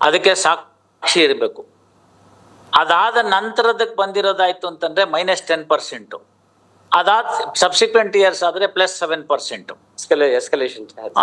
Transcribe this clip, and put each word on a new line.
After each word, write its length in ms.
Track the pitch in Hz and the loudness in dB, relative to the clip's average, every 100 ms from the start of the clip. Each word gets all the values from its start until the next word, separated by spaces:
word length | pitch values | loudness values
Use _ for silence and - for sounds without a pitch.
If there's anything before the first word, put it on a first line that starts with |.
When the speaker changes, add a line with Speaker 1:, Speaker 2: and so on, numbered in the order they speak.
Speaker 1:
ಅದಕ್ಕೆ 340 | 156 175 190 175 | 0 2 2 2
ಸಾಕ್ಷಿ 880 | 160 165 - _ _ _ - 175 | 0 -2 -6 _ _ _ -2 2
ಇರ್ಬೇಕು. 560 | 147 117 113 - - _ _ _ _ _ _ _ _ - - 156 | 2 2 -2 -4 -20 _ _ _ _ _ _ _ _ -20 -2 0
ಅದಾದ 420 | 160 170 226 233 | 2 2 2 0
ನಂತರದಕ್ಕೆ 800 | 214 190 220 220 226 220 226 202 | 2 0 0 0 0 0 -4 2
ಬಂದಿರೋದಾಯ್ತು 720 | 196 196 196 180 180 180 175 | 2 4 2 2 0 0 -10
ಅಂತಂದ್ರೆ 380 | 156 165 165 185 | -6 -2 0 0
ಮೈನಸ್ 360 | 156 180 180 | 0 0 -2
ಟೆನ್ 280 | - 160 151 | -2 -4 0
ಪರ್ಸೆಂಟ್. 460 | 151 - 120 101 - - _ _ _ _ _ _ | -2 -2 -16 -16 -18 -18 _ _ _ _ _ _
ಅದಾದ 600 | 175 180 220 240 - - | 0 2 0 -2 -6 -6
ಸಬ್ಸಿಕ್ವೆಂಟ್ 640 | - - - 220 226 208 196 | 0 0 2 2 2 2 2
ಇಯರ್ಸ್ 260 | 190 165 | 2 2
ಆದ್ರೆ 240 | 175 175 196 | -4 -2 -2
ಪ್ಲಸ್ 280 | 185 185 - | 0 -2 -2
ಸೆವೆನ್ 320 | 165 156 147 | -6 -6 -4
ಪರ್ಸೆಂಟ್. 440 | 143 - 107 - | -4 -4 -12 -14
Speaker 2:
Escala-, 680 | - _ - - 151 143 123 | -20 _ -20 -2 2 2 0
escalation 460 | 123 143 127 117 104 - | -2 -4 -4 -8 -18 -14
charge. 180 | 110 202 | -6 0